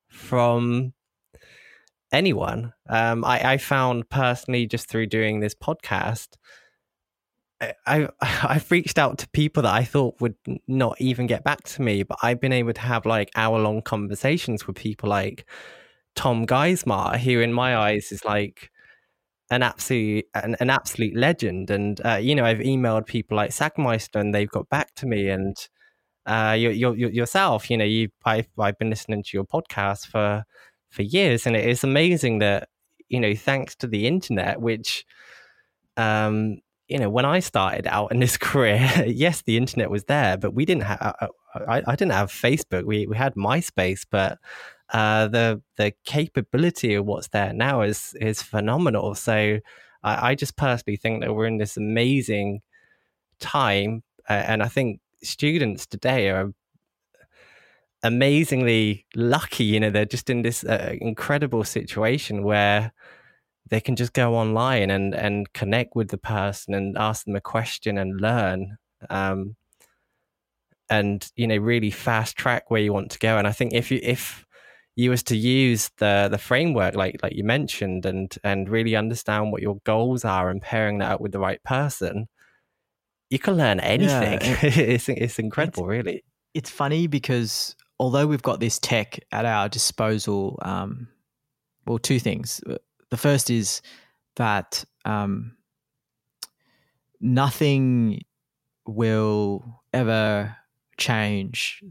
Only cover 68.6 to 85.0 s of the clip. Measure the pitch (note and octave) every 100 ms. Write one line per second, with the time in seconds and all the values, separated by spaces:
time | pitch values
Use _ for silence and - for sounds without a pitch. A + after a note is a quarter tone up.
68.6 | G2 G#2+ _ _ G2 G2 F#2+ F#2+ G2+ A2
69.6 | _ _ _ _ _ _ _ _ _ _
70.6 | _ _ - G#2+ G2+ G2+ - - A2+ G#2+
71.6 | A2 A#2+ G#2+ - B2 A2 A2 - B2+ A#2
72.6 | - A2 G#2 G2+ G2 - A2 A2 G2+ -
73.6 | A#2+ A#2+ - C3 A#2+ B2+ - - _ -
74.6 | - - _ - B2 B2 - A2 A#2+ C3
75.6 | B2+ A2+ - - G#2 G2+ G2+ G2+ - B2+
76.6 | E3+ A#2+ F#2 G2 F#2 - - G2 G#2 C#3
77.6 | - - G2 F#2 F#2+ F#2+ F#2+ - G2+ G2
78.6 | F#2+ A2+ A2+ A2 A2 A2+ - G#2+ G#2+ G#2
79.6 | G#2+ G2+ - A2 B2 B2 A2 F#2+ F#2 G2
80.6 | - A2+ G#2+ G#2 G2 - G#2 G2 F#2+ -
81.6 | - C3 C#3+ - F2+ G2 A2+ _ _ _
82.6 | _ _ _ _ _ _ - C3+ - F3
83.6 | B2 F#2 - B2 F#3+ C3 G#2+ - B2 B2
84.6 | D3 C#3 A#2 B2